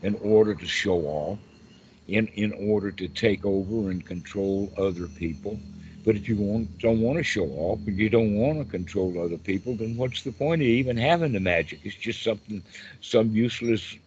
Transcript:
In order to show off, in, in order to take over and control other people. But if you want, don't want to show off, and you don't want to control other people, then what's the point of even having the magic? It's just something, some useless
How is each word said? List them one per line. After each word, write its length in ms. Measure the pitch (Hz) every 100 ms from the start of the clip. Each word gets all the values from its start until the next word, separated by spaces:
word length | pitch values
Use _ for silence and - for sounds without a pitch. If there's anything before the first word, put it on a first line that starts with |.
In 120 | 98 101
order 320 | 104 107 107
to 120 | 85 90
show 340 | - 101 90
off, 400 | 73 76 78 107 - - - - - - -
in, 200 | 101 110
in 260 | - 107 104 101
order 220 | 107 98
to 160 | 92 92
take 380 | - 113 98 101
over 440 | 98 92 113 101
and 160 | 92 -
control 680 | 87 - 101 98 98 101 98
other 300 | 98 87 85
people. 520 | - 82 76 101 104 - - - - -
But 100 | 107
if 120 | 104
you 80 | 107
want, 420 | 101 110 113 -
don't 200 | 117 113
want 180 | 113 156
to 60 |
show 220 | - - 82
off, 340 | 69 85 107 104
and 100 | 98
you 120 | 107
don't 260 | 113 110 104
want 240 | 127 156
to 100 | 135
control 500 | 95 90 101 92 87
other 180 | 85 82
people, 380 | 87 95 123 117
then 200 | 110 117
what's 260 | 127 123
the 120 | 139
point 280 | 110 147 170
of 60 | 135
even 300 | 117 127 117
having 340 | 127 170 160
the 80 | 107
magic? 400 | 92 85 78 76
It's 120 | 73 -
just 260 | 110 110
something, 400 | - 107 - 104 - - - -
some 320 | - 117 113
useless 640 | 107 120 - 117 110 - -